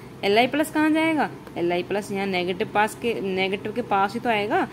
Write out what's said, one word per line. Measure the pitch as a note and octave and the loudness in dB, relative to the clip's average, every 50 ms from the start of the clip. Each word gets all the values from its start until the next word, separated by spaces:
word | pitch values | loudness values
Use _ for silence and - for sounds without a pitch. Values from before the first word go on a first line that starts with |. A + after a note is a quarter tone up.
| - - - - - | -14 -18 -8 -2 0
एल | G3+ G3+ | 4 4
आई | A3+ B3 | 6 4
प्लस | B3+ C#4 D4 D#4 - | 4 2 0 0 0
कहाँ | - D#4 D4+ D#4 | 2 2 2 4
जाएगा? | D4+ D#4+ D#4+ D#4+ D#4+ D4 A3 E3 C#3 - - - - | 4 4 2 2 2 2 0 -2 -4 -10 -14 -10 -6
एल | - F3 F3 F3 | -2 0 0 0
आई | F3+ F3 | 0 -2
प्लस | - F#3 G#3 G3+ G#3 | -2 -2 -4 -4 -4
यहाँ | G3+ G3 G3 | -4 -2 -2
negative | G3 F#3 F3+ F3+ F3+ F#3+ F3+ G#3+ - - | 0 0 0 0 0 -2 -2 -2 0 2
pass | G#3 G#3+ G#3+ G#3+ | 2 2 0 0
के, | - - A#3 G#3+ A#2+ | -4 -4 -2 -2 -2
negative | F#3 G3 F#3 F#3 F#3+ F#3+ G3+ G3 - G#3+ | -2 -2 0 0 0 0 -2 -4 -4 -6
के | G#3 A#3+ A#3 | -6 -6 -2
पास | - G#3 G3 G3 G3+ G#3 | 0 2 2 2 2 0
ही | A#3 | -2
तो | A3+ B3 | -2 0
आएगा। | A3 G#3 G3+ G#3+ D4+ F#4+ D#4 - | 0 0 0 0 0 0 0 -2